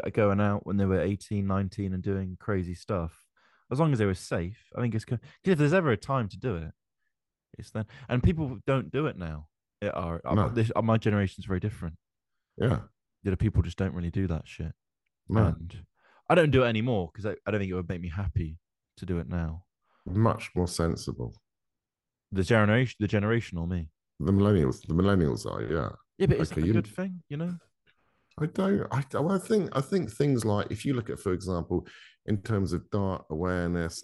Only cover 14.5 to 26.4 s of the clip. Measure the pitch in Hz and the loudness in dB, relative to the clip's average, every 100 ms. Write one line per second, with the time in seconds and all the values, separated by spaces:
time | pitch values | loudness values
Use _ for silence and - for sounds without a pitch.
14.5 | - 80 - _ _ _ _ - 107 85 | -10 -10 -10 _ _ _ _ 0 4 4
15.5 | 82 82 - - _ _ _ - 170 156 | 2 -8 -14 -18 _ _ _ 2 6 6
16.5 | 131 123 110 120 110 82 - 101 90 - | 6 6 4 2 0 -2 -6 -6 -4 -2
17.5 | 104 98 92 85 90 90 82 95 - 80 | -2 0 -4 -4 -6 -6 -4 -2 -2 -4
18.5 | 80 _ _ _ - 92 87 - 87 80 | -8 _ _ _ -14 -4 -4 -2 -4 -4
19.5 | 80 - _ _ _ - 95 113 - - | -6 -14 _ _ _ -4 2 4 2 -4
20.5 | 90 87 - 85 65 - 65 60 - _ | -2 -2 0 0 0 -6 -8 -8 -12 _
21.5 | _ _ _ _ _ _ _ - 95 90 | _ _ _ _ _ _ _ -8 -4 2
22.5 | 117 104 113 127 - 104 107 104 117 - | 4 6 4 2 -2 0 0 2 -2 -2
23.5 | 85 85 90 80 _ _ - 73 98 101 | -6 -4 -4 -6 _ _ -6 2 4 6
24.5 | 98 67 60 - 80 98 98 76 55 52 | 6 4 0 -2 2 4 4 2 0 -6
25.5 | 50 55 80 60 - _ - 190 - | -6 -4 -4 -4 -8 _ -2 2 2